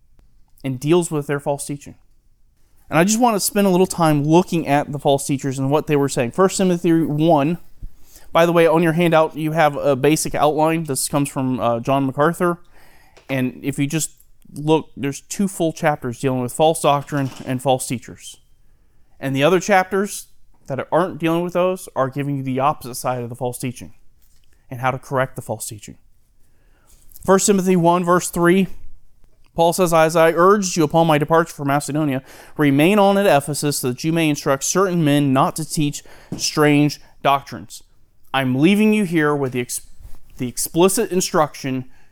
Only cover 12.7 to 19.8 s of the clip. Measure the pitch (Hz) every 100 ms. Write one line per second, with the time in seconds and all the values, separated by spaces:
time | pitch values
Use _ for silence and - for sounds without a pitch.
12.7 | - - - - - - 135 127 76 120
13.7 | 135 143 156 - - _ - - - 151
14.7 | 156 - - 143 139 - - 196 - 165
15.7 | 156 160 147 127 - 135 127 123 - 160
16.7 | 160 156 143 139 147 135 - - 127 139
17.7 | 131 - 123 - 90 - - _ _ _
18.7 | _ _ _ _ - 135 135 143 185 -
19.7 | 190